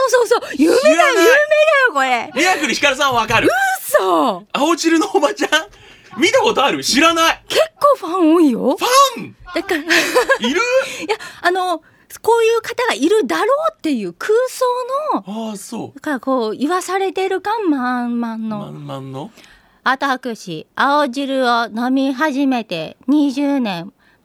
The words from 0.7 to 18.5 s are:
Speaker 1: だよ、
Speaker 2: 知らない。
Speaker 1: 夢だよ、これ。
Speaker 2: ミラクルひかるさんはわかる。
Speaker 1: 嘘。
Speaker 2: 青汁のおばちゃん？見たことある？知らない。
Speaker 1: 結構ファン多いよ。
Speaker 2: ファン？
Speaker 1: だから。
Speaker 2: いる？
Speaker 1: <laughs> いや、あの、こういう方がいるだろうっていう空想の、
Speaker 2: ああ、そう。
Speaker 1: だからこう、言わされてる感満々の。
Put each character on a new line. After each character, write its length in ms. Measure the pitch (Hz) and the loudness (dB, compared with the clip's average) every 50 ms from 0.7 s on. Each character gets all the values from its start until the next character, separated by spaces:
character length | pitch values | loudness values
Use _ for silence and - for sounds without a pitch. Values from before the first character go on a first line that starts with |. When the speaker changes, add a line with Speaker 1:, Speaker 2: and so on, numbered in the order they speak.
| 466 | 4
Speaker 1:
だ 40 | |
よ、 40 | 494 | 4
Speaker 2:
知 60 | 554 | 6
ら 80 | 622 622 | 4 6
な 80 | 659 640 | 6 4
い。 120 | 571 508 | 4 4
Speaker 1:
夢 80 | 403 339 | 4 6
だ 20 | |
よ、 680 | 466 523 587 605 605 622 605 622 640 622 554 523 494 302 | 6 6 6 4 4 4 4 4 4 4 4 4 2 2
こ 100 | 277 262 | 2 0
れ。 280 | 262 247 233 - 208 - | 0 0 -2 -2 -4 -4
Speaker 2:
ミ 100 | 233 339 | 0 0
ラ 120 | 370 370 302 | 0 0 0
ク 80 | 294 269 | 0 -2
ル 60 | - | -2
ひ 60 | - | 0
か 100 | 285 285 | 0 0
る 60 | 262 | 0
さ 120 | 262 294 277 | 2 0 0
ん 60 | 247 | 0
は 80 | 233 214 | 0 0
わ 40 | |
か 140 | 226 233 220 | 0 0 2
る。 80 | - 320 679 762 784 762 762 740 - - | 2 2 2 2 0 0 -2 -4 -6 -6
Speaker 1:
嘘。 560 | - 554 381 381 349 320 285 247 196 175 202 _ - | -4 -2 0 0 0 2 2 0 -2 -4 -8 _ -4
Speaker 2:
青 240 | 196 277 320 339 | -2 0 0 0
汁 240 | 285 - 330 330 320 | 0 0 0 0 0
の 100 | 415 - - | 0 0 0
お 60 | - | 0
ば 160 | 294 285 415 | 0 0 -2
ち 100 | - 311 | -2 -4
ゃ 40 | - | 0
ん？ 720 | - 311 - 415 - - - - - - - - - 196 | 0 -2 -2 -4 -16 -20 -20 -20 -20 -20 -20 -14 -6 -2
見 100 | 294 403 | 0 2
た 80 | 440 539 | 2 2
こ 140 | - 466 - | 2 2 2
と 100 | 240 269 | 2 0
あ 60 | 269 | 0
る？ 140 | - 139 131 | 0 -2 -2
知 160 | - - 262 | -2 0 2
ら 120 | 320 330 330 | 2 2 2
な 200 | 330 330 320 - | 2 2 0 0
い。 120 | - - - | -2 -6 -4
Speaker 1:
結 120 | - - 640 640 _ - | 0 0 0 0 _ 0
構 160 | - 587 523 | 2 2 2
フ 100 | - 392 | 2 -2
ァ 120 | 320 339 381 | -4 -2 2
ン 160 | 339 302 320 | 2 4 4
多 40 | 359 | 6
い 100 | 320 277 226 | 4 4 2
よ。 240 | 190 185 240 - | 0 0 -2 -2
Speaker 2:
フ 80 | - - 480 494 539 554 523 466 | 0 0 2 4 6 6 4 2
ァ 40 | - | -4
ン？ 160 | 180 - - _ - - - | -12 -14 -16 _ -16 -10 -8
Speaker 1:
だ 100 | 339 339 | -6 -4
か 100 | 392 359 | -4 -4
ら。 60 | 302 | -4
Speaker 2:
い 40 | 294 339 330 349 311 - - 440 453 - 539 - 214 233 294 | -2 0 0 0 2 2 2 2 2 2 0 0 0 -2 0
る？ 60 | 359 480 | 0 0
Speaker 1:
<laughs> 400 | 494 508 539 - - - - 330 | 0 0 0 0 -2 -6 -10 -6
い 40 | 311 | -6
や、 60 | 427 - - - - - - | -6 -6 -8 -14 -10 -4 -2
あ 80 | 349 | -2
の、 280 | 359 381 370 370 330 302 - _ _ _ _ - - - - | 0 0 -2 -2 -4 -6 -8 _ _ _ _ -20 -18 -6 0
こ 160 | - 466 466 | 2 2 4
う 60 | 453 | 4
い 100 | 440 466 | 2 2
う 80 | 453 - | 0 -2
方 240 | - 466 - 508 | -6 -6 -4 -2
が 80 | 453 240 | -2 -2
い 140 | - 262 349 | 0 0 2
る 180 | 415 440 349 | 2 2 0
だ 120 | 220 330 320 | 0 -2 -2
ろ 60 | 392 | 0
う 20 | 427 554 587 640 640 622 | 0 0 0 0 -2 -4
っ 80 | _ | _
て 120 | - 320 277 | -4 -4 -2
い 120 | 226 202 | -2 -4
う 80 | 175 170 | -6 -8
空 200 | - - - 427 466 508 508 | -6 -2 0 2 2 2 0
想 160 | - - 508 494 494 508 508 480 523 571 622 571 392 233 196 | -2 -2 -2 -2 -2 -2 -4 -4 -4 -4 -4 -2 -4 -4 -4
の、 240 | 185 208 220 226 220 | -8 -10 -8 -8 -8
Speaker 2:
あ 40 | 208 | -10
あ、 20 | |
そ 360 | 196 - - 240 214 - 117 - | -10 -12 -12 -10 -10 -10 -10 -12
う。 0 | |
Speaker 1:
だ 40 | 277 | -12
か 100 | - 311 285 | -8 -6 -6
ら 80 | 233 | -6
こ 300 | - 269 262 262 226 220 | -2 -2 -2 -2 -2 -4
う、 60 | 202 | -4
言 120 | - 240 294 | -4 -2 -2
わ 140 | 359 370 - | -2 -2 -4
さ 160 | - 370 392 | -4 -4 -2
れ 140 | 392 381 294 | -2 -2 -2
て 160 | 381 381 381 | -2 -2 -2
る 120 | 381 370 | -2 -4
感 280 | 370 403 440 466 415 339 | -4 -4 -4 -2 0 0
満 520 | 294 269 247 247 254 247 240 240 240 233 | 0 0 -2 -2 -2 -2 -4 -4 -4 -4
々 160 | 233 226 226 226 | -4 -6 -6 -8
の。 200 | 220 220 | -8 -6